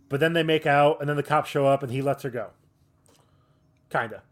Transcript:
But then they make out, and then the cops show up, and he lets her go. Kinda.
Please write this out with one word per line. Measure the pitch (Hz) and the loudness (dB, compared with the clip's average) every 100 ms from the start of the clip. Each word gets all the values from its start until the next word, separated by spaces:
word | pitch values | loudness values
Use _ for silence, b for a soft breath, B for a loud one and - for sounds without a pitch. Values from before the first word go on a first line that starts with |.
| - | -8
But | 139 | -2
then | 160 | 0
they | 170 | 0
make | 160 156 156 | 2 0 2
out, | 143 147 156 | 4 4 2
and | 147 | -2
then | 147 | -4
the | |
cops | - 151 - | 0 -2 0
show | 151 139 | 0 2
up, | 139 | 2
and | 135 | -2
he | 131 | -4
lets | 139 135 | -4 -4
her | 139 | -6
go. | 117 98 - _ _ _ _ _ _ _ _ _ _ _ _ _ | -8 -10 -16 _ _ _ _ _ _ _ _ _ _ _ _ _
Kinda. | 135 117 101 - | -6 -6 -10 -20